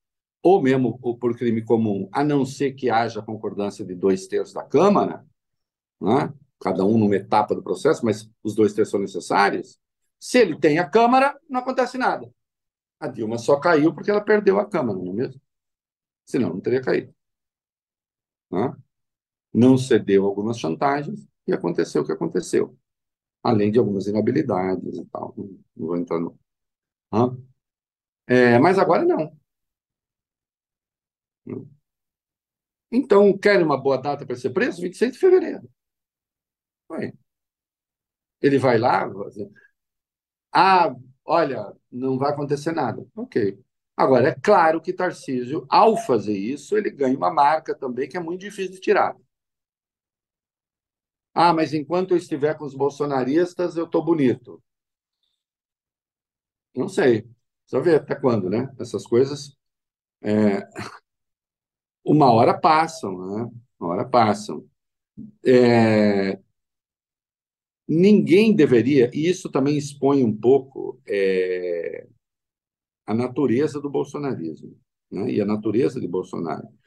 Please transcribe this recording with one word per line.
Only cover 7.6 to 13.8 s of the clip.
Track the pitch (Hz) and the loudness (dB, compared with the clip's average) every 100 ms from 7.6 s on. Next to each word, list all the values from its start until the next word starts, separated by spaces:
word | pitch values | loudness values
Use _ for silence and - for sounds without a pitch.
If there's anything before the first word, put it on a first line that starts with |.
processo, | - 90 143 - | -6 -2 0 0
mas | 117 107 - _ | -2 -4 -8 _
os | 110 | -4
dois | 110 104 | 0 2
terços | 110 101 | 2 -2
são | 104 | -2
necessários, | 95 87 - 92 101 - - _ _ _ _ _ | -4 -8 -2 2 2 0 -8 _ _ _ _ _
se | - 254 | 0 2
ele | 196 143 | 2 2
tem | 160 156 | 0 0
a | - | 0
Câmara, | 226 233 262 277 277 - | 2 4 4 2 -2 -8
não | 254 | -8
acontece | 262 262 247 254 | -4 -2 -4 -2
nada. | 226 123 117 _ _ _ _ _ _ _ | -4 -4 -10 _ _ _ _ _ _ _
A | 147 | -12
Dilma | 113 110 113 | -8 -6 -4
só | - 139 | 0 2
caiu | 175 156 | 4 4